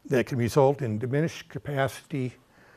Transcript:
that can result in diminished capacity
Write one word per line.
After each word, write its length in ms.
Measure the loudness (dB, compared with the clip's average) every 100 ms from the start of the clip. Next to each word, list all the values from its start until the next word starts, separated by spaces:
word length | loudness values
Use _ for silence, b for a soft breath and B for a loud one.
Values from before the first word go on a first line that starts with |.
| -2
that 220 | 0 0
can 100 | 0
result 460 | 2 6 6 4
in 160 | -2 -4
diminished 500 | -2 -2 -2 -6 -14
capacity 840 | -12 -6 -2 -2 -4 -8 -6 -6 -8 b b b